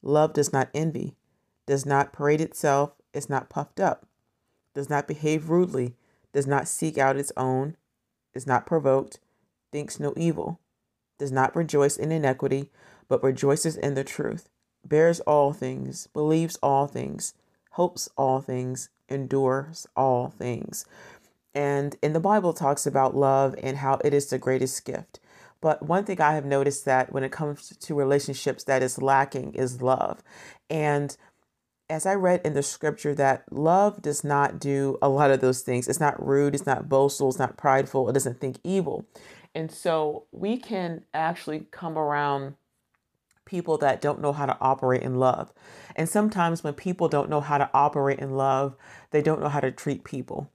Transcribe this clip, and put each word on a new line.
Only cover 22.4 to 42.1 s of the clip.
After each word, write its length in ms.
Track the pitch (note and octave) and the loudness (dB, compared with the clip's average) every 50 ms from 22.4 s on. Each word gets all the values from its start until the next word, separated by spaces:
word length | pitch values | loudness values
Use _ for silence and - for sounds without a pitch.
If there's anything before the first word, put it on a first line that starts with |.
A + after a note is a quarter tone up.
| F#3+ F3 D#3+ | 2 0 -2
talks 320 | - E3 C#3 C#3+ C#3+ - | 0 0 0 0 0 -2
about 300 | D3 C#3 C#3 C3+ C3 - | 0 2 2 2 2 2
love 400 | C3+ C#3 C3+ C3+ C3+ C#3 C3+ C3 - - | 2 4 4 4 4 2 2 0 -4 -6
and 140 | C3 C3+ | -6 -6
how 240 | C#3 C3+ C3+ C3+ C3+ - | -4 -2 -2 0 2 2
it 100 | D3 C#3 | 2 2
is 140 | C#3+ C#3 | 2 0
the 120 | - - C3 | 0 -6 -4
greatest 460 | - B2+ C3 C3 C3 C3 - - _ | 0 0 0 0 0 -2 -4 -8 _
gift. 360 | - - - - _ _ - _ _ _ - - - _ _ | -8 -10 -10 -10 _ _ -20 _ _ _ -20 -20 -20 _ _
But 240 | - D#3+ D3+ - - | 0 0 0 0 -2
one 200 | D3+ E3 F#3+ G#3 | -2 -2 -2 0
thing 160 | G#3 G3 F3+ | -2 -2 2
I 140 | D#3+ D3 D#3 | 2 2 2
have 100 | D#3 C#3 | 0 0
noticed 400 | C#3 C#3 C#3 C#3 C#3+ C#3 - - | 0 0 2 2 2 0 -2 0
that 280 | C#3 C3 C3 B2+ - - | 2 2 2 2 0 -2
when 100 | C3+ C3+ | -4 -4
it 80 | C3+ | -4
comes 380 | C3+ - D#3+ D3 D3 C#3+ - - - _ | -6 -6 -6 -6 -6 -8 -14 -20 -20 _
to 160 | - - D#3+ | -10 -6 -2
relationships 680 | C#3+ C#3 C3+ C#3 C#3+ C#3 - C#3 C3 - C#3+ - - - | 0 2 4 2 2 2 -2 -8 -4 -4 -4 -4 -4 -2
that 180 | - C3+ C3 C3 | 0 0 0 0
is 180 | B2+ B2+ - | 0 -2 -2
lacking 540 | C3+ C3+ C3+ C3+ C#3 C#3 - C3+ C3 C#3+ - | 0 2 4 4 2 0 -2 -8 -8 -8 -4
is 260 | - C3 B2+ B2+ B2 | -4 -4 -4 -4 -2
love. 440 | B2+ B2+ C3 - - G1+ - - _ _ - - - - - _ _ _ | 0 0 2 2 0 -4 -4 -8 _ _ -20 -20 -20 -20 -20 _ _ _
And 480 | D#3+ D#3+ D3+ D3+ D3 D3 C#3+ C#3+ - _ _ _ _ _ _ _ _ _ _ _ _ _ _ _ | -4 -2 0 2 0 0 -2 -4 -8 _ _ _ _ _ _ _ _ _ _ _ _ _ _ _
as 180 | D#3+ D#3+ - | -6 -4 -2
I 80 | F#3+ G3 | 0 0
read 260 | G3+ F#3+ F3+ F3+ F3+ F3+ | 2 4 4 2 4 2
in 100 | D#3 D3+ | 0 0
the 80 | C#3+ C#3+ | 0 -2
scripture 520 | - - - - D3+ D3 - - D3+ C#3+ | -2 -6 -4 -2 -4 -4 -2 -4 -4 0
that 300 | C3+ C#3 C3+ C3+ - - - - | 2 4 2 2 2 -2 -10 -6
love 500 | - D3 D#3+ F3 F#3+ G3+ G#3 G3+ - - | 0 2 4 6 6 4 4 0 -2 -6
does 220 | D3+ D3 - - | -4 -4 -4 -2
not 340 | D3 C#3+ C#3+ C#3+ C#3 - D3 | 0 2 4 4 2 2 0
do 400 | - C#3+ C#3 C#3 C#3 C3+ C3 - | -2 -2 0 0 0 0 0 2
a 80 | - C#3 | 2 2
lot 220 | C3+ C#3 D3+ C#3 | 4 4 6 4
of 100 | C3+ B2+ | 4 6
those 200 | A#2+ B2+ C3 - | 4 2 2 0
things. 260 | - - B2+ B2 B2+ | -2 -2 -2 -2 0
It's 140 | - - - | -2 -2 2
not 200 | D#3 D3 - - - | 2 0 0 0 -2
rude, 300 | - C#3 C#3 C#3+ C#3+ C#3+ | 2 2 4 4 2 0
it's 100 | C#3+ - | -2 -2
not 220 | - C3 - - C#3 | -2 -2 -2 -2 2
boastful, 400 | C3+ C3+ C#3 C#3 C#3 - C#3+ C3 | 2 4 4 4 2 0 0 0
it's 100 | B2+ - | 0 0
not 180 | C3 A#2+ - | -2 -4 -4
prideful, 520 | - - D3 C3+ C3+ C3+ C3+ - C3+ C3 A2 | 0 2 4 4 4 2 0 0 0 0 2
it 60 | B2+ | 0
doesn't 260 | C3+ B2 C3 A#2+ - | 0 0 -2 -6 -6
think 180 | - C3+ B2+ - _ | -6 -8 -8 -8 _
evil. 420 | E3+ F#3+ G3 F3+ D#3 - - - _ _ - - - - - - _ _ | -2 0 0 0 -2 -4 -8 -10 _ _ -20 -20 -20 -20 -20 -20 _ _
And 160 | D#3+ D#3+ D#3+ | -8 -8 -8
so 540 | - - - F3+ E3 D#3+ D#3 D3+ D3+ - - _ - | -10 -4 -2 0 0 2 0 0 -4 -6 -10 _ -12
we 240 | - - G3+ A3+ | -6 -2 -2 -2
can 480 | B3+ - - A#3 F#3+ F3+ E3+ E3 D#3+ - _ - | -4 -4 -6 -6 -4 -4 -4 -6 -10 -12 _ -6
actually 540 | D3+ D#3+ D#3+ E3+ - - - D3+ D#3 - _ | -2 -2 -2 -4 -6 -8 -8 -8 -8 -8 _
come 260 | - - F3 E3 D#3+ | -16 -10 -10 -6 -4
around 600 | D#3 D#3 D3 | -2 -2 0